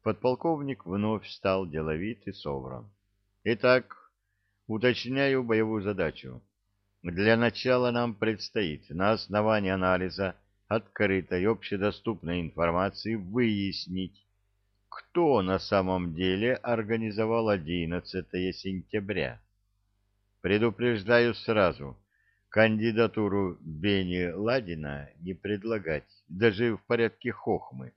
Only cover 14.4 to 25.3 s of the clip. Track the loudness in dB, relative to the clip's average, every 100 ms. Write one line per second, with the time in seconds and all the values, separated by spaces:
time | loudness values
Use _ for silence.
14.4 | _ _ _ _ _ -18 -4 0 4 4
15.4 | 2 0 2 0 2 0 -2 -2 0 0
16.4 | 0 -2 -2 -4 -2 -4 -2 -2 0 0
17.4 | 2 0 0 -2 -2 -4 -4 -8 -6 -4
18.4 | -4 -4 -6 -8 -6 -6 -4 -4 -4 -8
19.4 | _ _ _ _ _ _ _ _ _ _
20.4 | 0 2 2 2 0 0 4 4 4 0
21.4 | 0 4 4 2 -10 -14 _ _ _ _
22.4 | _ 4 4 4 0 2 2 2 0 0
23.4 | -2 -4 -12 -4 0 2 0 -2 -2 -2
24.4 | 0 -2 -2 -8 -8 -8 -12 -12 -10